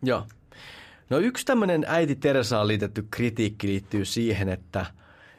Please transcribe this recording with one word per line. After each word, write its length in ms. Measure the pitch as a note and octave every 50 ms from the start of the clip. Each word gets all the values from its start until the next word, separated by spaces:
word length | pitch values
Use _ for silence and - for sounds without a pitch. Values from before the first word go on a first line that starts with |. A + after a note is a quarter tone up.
| C3
Joo. 240 | B2+ A#2 - G#2 - - - - _ - - - - - - - - - - _ -
No 80 | B2+
yksi 280 | D#3 G3+ B3 B3+ - -
tämmönen 400 | C#4 C4 A3+ G#3 F#3 E3+ D#3 -
äiti 280 | - D#3+ E3+ E3 C#3+ C3+
Teresaan 520 | C3+ - C#3+ C3+ C3 A#2 G#2 A#2+ G#2+ G#2
liitetty 400 | G#2+ G#2+ G2+ G#2 G2+ - G#2+ G#2 -
kritiikki 560 | - - A#2+ A#2 A2 A#2+ A2 G2 G#2 - G2+
liittyy 380 | G2+ G2 G2 G2+ - - G2+ F#2+
siihen, 440 | - - A#2 A#2 A2+ G2+ F#2+ G2 F#2+
että – 360 | F#2 F#2 - - - F#2+ D#2+ - - - - - - - - - -